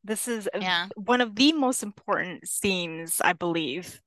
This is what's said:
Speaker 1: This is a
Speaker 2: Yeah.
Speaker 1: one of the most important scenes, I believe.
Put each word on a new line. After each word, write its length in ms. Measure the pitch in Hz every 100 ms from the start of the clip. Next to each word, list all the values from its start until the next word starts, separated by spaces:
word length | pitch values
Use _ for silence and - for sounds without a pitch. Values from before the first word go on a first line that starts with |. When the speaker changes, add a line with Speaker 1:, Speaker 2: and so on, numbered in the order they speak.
Speaker 1:
This 240 | - 214 -
is 220 | 226 196
a 60 | 202
Speaker 2:
Yeah. 300 | 185 175 185
Speaker 1:
one 260 | 208 202 247
of 140 | 240
the 180 | 208 277
most 280 | 320 262 262
important 680 | 208 - - 180 175 - -
scenes, 720 | - 202 185 170 160 165 -
I 120 | -
believe. 680 | 170 175 165 151 151 175 -